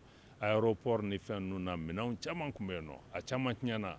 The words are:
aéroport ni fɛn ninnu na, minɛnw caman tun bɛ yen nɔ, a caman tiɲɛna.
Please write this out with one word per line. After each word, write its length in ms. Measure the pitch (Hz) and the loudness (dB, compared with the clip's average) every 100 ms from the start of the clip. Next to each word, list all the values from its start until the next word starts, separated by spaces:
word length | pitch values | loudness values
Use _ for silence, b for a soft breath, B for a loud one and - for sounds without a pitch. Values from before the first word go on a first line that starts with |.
| b b b - | b b b -2
aéroport 640 | 107 110 113 107 123 113 | 4 6 6 4 2 2
ni 160 | 101 98 | 2 -2
fɛn 240 | - 101 | -2 -2
ninnu 160 | 92 95 | -2 -2
na, 160 | 90 87 | -2 -2
minɛnw 400 | 80 92 120 113 | -2 -2 -2 -2
caman 280 | - 170 147 | -4 -4 -4
tun 140 | - 98 | -4 -4
bɛ 60 | 90 | -4
yen 100 | 78 | -6
nɔ, 120 | 67 - | -10 -8
a 80 | 90 | -10
caman 340 | - 131 131 110 | -2 0 0 0
tiɲɛna. 400 | 123 110 98 | 0 0 -2